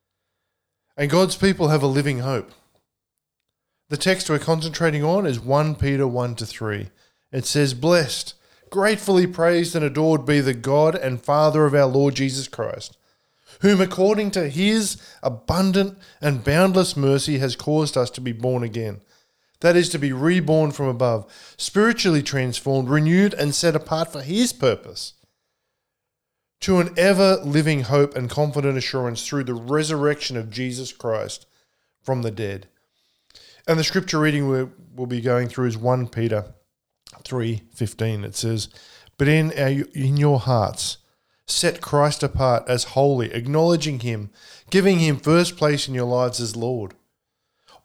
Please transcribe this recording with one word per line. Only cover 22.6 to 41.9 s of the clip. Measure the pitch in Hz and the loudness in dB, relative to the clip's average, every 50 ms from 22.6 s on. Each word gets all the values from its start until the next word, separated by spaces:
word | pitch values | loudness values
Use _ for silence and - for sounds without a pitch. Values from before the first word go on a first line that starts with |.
| - 139 135 135 127 123 | -4 -2 0 0 0 2
renewed | 143 151 151 160 175 190 202 208 - | 2 2 4 4 4 4 4 4 2
and | - 147 147 139 | 0 -2 -2 0
set | - 170 165 156 | 0 0 0 0
apart | - - - 160 160 165 - | 0 -2 -2 -4 -4 -4 -6
for | - 143 | -6 -12
his | 131 143 190 226 247 240 - | -8 -4 0 0 0 0 -2
purpose, | - 139 123 101 - - - 87 - - - - _ _ _ _ _ _ _ _ _ _ _ _ _ _ _ _ _ _ _ _ _ _ _ _ _ _ _ _ - | 0 0 0 0 0 -6 -16 -14 -14 -14 -14 -16 _ _ _ _ _ _ _ _ _ _ _ _ _ _ _ _ _ _ _ _ _ _ _ _ _ _ _ _ -8
to | - 190 185 180 | -2 2 2 2
an | 170 170 - | 2 0 0
ever-living | 170 180 196 196 185 196 190 190 190 165 143 143 160 147 156 151 139 123 | 2 4 4 4 4 4 4 4 2 0 0 0 2 2 2 0 0 0
hope | 104 139 143 143 143 - | 2 2 2 2 2 0
and | 131 123 117 | -6 -6 -4
confident | - 147 151 147 135 147 139 139 135 | -2 -2 -2 -2 -2 -2 -2 0 -2
assurance | 131 - - - 131 123 120 117 113 - | -2 -4 -4 -4 -4 -4 -4 -6 -6 -8
through | - 143 139 131 | -6 -6 -6 -4
the | 123 120 | -4 -6
resurrection | 117 117 127 147 156 156 151 160 143 143 147 151 151 - - 127 | -8 -4 -2 -2 -2 0 -2 -2 0 0 0 0 -2 -6 -6 -6
of | 117 110 110 | -6 -8 -8
Jesus | 104 120 127 127 123 127 127 - | -8 -8 -6 -6 -6 -8 -10 -14
Christ | - _ - 117 110 107 104 98 - - _ _ _ _ _ _ _ _ _ _ _ _ - | -14 _ -6 -4 -4 -4 -4 -8 -12 -14 _ _ _ _ _ _ _ _ _ _ _ _ -6
from | 135 131 127 | -4 -4 -2
the | 117 113 | -2 -6
dead. | 104 110 110 98 98 92 95 _ _ _ _ _ _ _ _ _ _ _ _ _ _ - - - - _ - | -6 -6 -8 -8 -8 -10 -14 _ _ _ _ _ _ _ _ _ _ _ _ _ _ -20 -20 -20 -20 _ -2
And | - 160 160 | -2 0 0
the | 151 | 0
scripture | - - 190 185 - 165 156 | 0 -2 -2 -2 -2 0 0
reading | 151 156 147 147 143 | 2 2 2 2 0
we, | 135 131 131 131 123 - - - - - | 0 0 0 -2 -4 -10 -20 -20 -20 -10
we'll | 127 127 | -10 -8
be | 123 123 120 | -6 -6 -4
going | 113 127 120 123 123 | 0 0 0 0 0
through | 117 - 135 127 | -2 -2 -2 -2
is | 123 113 | -2 -2
one | 107 117 123 127 127 123 | -2 0 0 0 0 -2
Peter | - - 113 117 110 110 104 98 - - _ _ _ _ _ _ _ _ _ _ - - - - | -4 -4 -2 -2 0 -2 -2 -4 -8 -16 _ _ _ _ _ _ _ _ _ _ -20 -20 -20 -12
three | - 131 123 113 113 113 107 - _ _ | -8 -6 -4 -4 -4 -4 -6 -8 _ _
fifteen. | - 117 101 - - 113 113 110 104 101 | -6 -6 -6 -4 -4 -4 -4 -4 -4 -8
It | 104 - | -8 -8
says, | - - 113 113 107 - - _ - - - - - _ - _ | -6 -4 -4 -4 -4 -6 -10 _ -20 -20 -20 -20 -20 _ -20 _
"But | - 139 | 0 2
in | 143 156 160 156 160 - | 4 4 4 2 0 -2
our, | 139 139 135 | -2 0 0
in | 139 139 - - - 147 131 135 143 | 0 -2 -4 -6 -6 -4 -2 0 2
your | 143 147 147 143 120 | 2 4 4 2 2
hearts, | - 131 123 110 98 92 - - - - - - _ _ _ _ _ _ _ _ _ - | 2 2 2 2 2 0 -2 -6 -8 -8 -8 -12 _ _ _ _ _ _ _ _ _ -4
set | - - 175 170 170 - | -4 0 0 0 -2 -2
Christ | - - | -6 -2